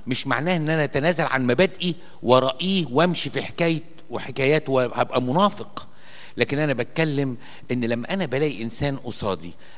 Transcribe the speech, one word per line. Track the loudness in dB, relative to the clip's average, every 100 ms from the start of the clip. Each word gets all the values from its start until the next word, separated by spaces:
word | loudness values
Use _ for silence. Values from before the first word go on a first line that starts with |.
| -4
مش | -2 0
معناها | 0 0 0
إن | 2
أنا | 0
أتنازل | 0 2 2 2
عن | 0 2 2
مبادئي | 4 2 0 -4 -4 -8 -2
ورأيه | 6 6 6 0 0 0 2
وأمشي | 4 4 2 -2
في | -4
حكاية | -4 0 0 0 -4 -12 -8
وحكايات | -8 -6 0 4 4 2
وهبقى | 2 2 0 2 2
منافق. | 2 4 2 2 -8 -10 -10 -12 -14 -12 -4 0
لكن | 2 2
أنا | 2
بتكلم | 0 -2 0 0 0 -2 -4 -10 -10 -4
إن | 0
لما | 0 0 -2
أنا | -2 0
بلاقي | 0 0 -2
إنسان | -6 -2 -2 -2
قصادي | -6 -4 -2 -2 -6 -10 -12